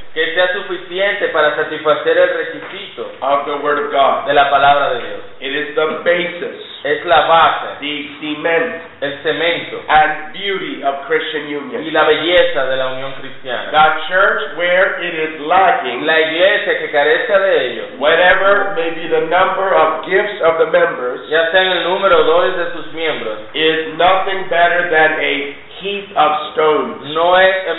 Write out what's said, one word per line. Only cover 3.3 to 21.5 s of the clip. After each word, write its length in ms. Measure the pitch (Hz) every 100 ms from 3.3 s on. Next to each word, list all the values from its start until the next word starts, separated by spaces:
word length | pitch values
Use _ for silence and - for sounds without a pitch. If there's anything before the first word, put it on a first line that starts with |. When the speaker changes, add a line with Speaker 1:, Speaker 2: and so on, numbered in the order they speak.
| 143 156
Speaker 2:
the 80 | 143
Word 240 | 147 143 143
of 60 |
God. 320 | 139 131 131 139
Speaker 1:
de 80 |
la 160 | 147 139
palabra 460 | 139 139 143 131 123
de 20 |
Dios. 240 | - - - -
Speaker 2:
It 140 | 135
is 220 | 143 147 151
the 100 | 156 -
basis, 540 | 175 175 175 - - - - -
Speaker 1:
Es 220 | 139 151 175
la 220 | 156 147
base, 500 | 165 147 120 - -
Speaker 2:
the 280 | 143 147 143 -
cement, 640 | 151 151 165 165 165 - - -
Speaker 1:
el 120 | 139 143
cemento 560 | 160 147 170 165 - 113 -
Speaker 2:
and 460 | 151 151 - -
beauty 480 | 185 196 190 147 135
of 220 | 139 139 -
Christian 400 | 160 - 151 147
union. 300 | 147 127 117
Speaker 1:
y 80 | 156
la 120 | 156 156
belleza 600 | 151 160 175 - 147 131
de 120 | 131
la 100 | 131
unión 200 | 131 135 135
cristiana. 480 | 135 131 131 113 -
Speaker 2:
The 380 | - 156 151 -
church 480 | 185 208 226 - 147
where 400 | 180 180 190 - 175
it 80 |
is 260 | 160 156 - 147
lacking, 580 | 185 185 - 190 135 151
Speaker 1:
La 120 | 160
iglesia 600 | 160 165 190 208 190 151
que 100 | 151
carece 480 | 147 147 165 - 196
de 300 | 190 160 123
ello, 160 | 110 - 127
Speaker 2:
whatever 720 | 147 165 185 - 196 196 190 165
may 140 | 165 160
be 100 | 165
the 140 | 160 160
number 400 | 175 190 185 190 160
of 280 | 156 - -
gifts 320 | 196 208 -
of 160 | 160 165
the 80 | -
members, 580 | 175 165 127 123 - -
Speaker 1:
ya 220 | 156 165